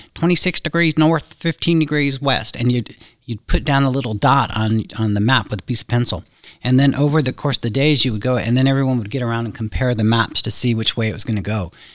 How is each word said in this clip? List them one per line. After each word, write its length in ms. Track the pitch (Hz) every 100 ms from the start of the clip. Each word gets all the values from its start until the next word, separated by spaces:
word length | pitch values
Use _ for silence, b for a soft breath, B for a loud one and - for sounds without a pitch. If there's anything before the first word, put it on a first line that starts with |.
| B
twenty-six 440 | - 170 175 185 -
degrees 400 | - 170 170 151
north, 360 | 156 160 -
fifteen 440 | - 165 156 - 170
degrees 420 | 151 151 143 135
west." 360 | 139 120 - -
And 160 | 120
you'd, 240 | 123 110 - B B
you'd 220 | - 110 -
put 180 | -
down 200 | 143 139
a 60 | 139
little 240 | 131 127
dot 360 | 107 131 139 120 -
on, 280 | 110 110 - -
on 160 | 110
the 60 | 104
map 280 | 107 127 104
with 100 | 107
a 20 |
piece 200 | - 120
of 40 | -
pencil. 380 | 120 120 113 - B B B
And 160 | 127 127
then 120 | 139 -
over 260 | 147 151
the 100 | 127
course 260 | - - -
of 40 |
the 80 | 120
days, 340 | 107 147 143
you 80 | 131
would 80 | 107
go, 160 | 127 127
and 200 | - 123
then 100 | 135
everyone 320 | 135 135 127
would 120 | 104
get 120 | 135
around 240 | 120 117 117
and 80 |
compare 400 | 104 110 - 127
the 80 | 113
maps 400 | 110 117 110 -
to 80 | -
see 240 | - 123
which 220 | 113 110 -
way 120 | 110
it 60 |
was 100 | 92
gonna 160 | - 107
go, 300 | 98 110 85 B B